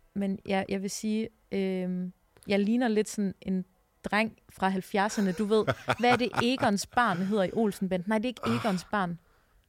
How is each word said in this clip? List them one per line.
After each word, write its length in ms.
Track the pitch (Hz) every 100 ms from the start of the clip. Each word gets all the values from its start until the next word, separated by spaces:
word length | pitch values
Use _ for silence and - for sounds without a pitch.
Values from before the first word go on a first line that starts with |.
| _
men 260 | - 196 196 -
jeg, 200 | 190 190
jeg 120 | 196
vil 80 | 190
sige, 400 | - 220 214 226 - -
øhm, 640 | 196 190 185 180 180 180 - _ _ -
jeg 120 | 196
ligner 280 | 202 240 254
lidt 220 | 214 208
sådan 240 | - 202 -
en 240 | - 190 185 _ _ _
dreng 340 | - 208 220 - _
fra 200 | - 190
halvfjerdserne. 640 | 190 - 202 202 220 196
Du 140 | 170 208
ved, 200 | 220 202 127 - -
hvad 100 | 240
er 60 | 240
det, 140 | 247 -
Egons 440 | 233 262 254 202 -
barn 300 | - 233 175
hedder 260 | 190 214
i 60 | 180
Olsenbanden? 560 | - 220 185 190 180 175
Nej, 80 | 220
det 80 | 233
er 40 |
ikke 120 | 233 - 233 233
Egons 200 | 185 -
barn. 280 | 214 175 170 _ _ _ _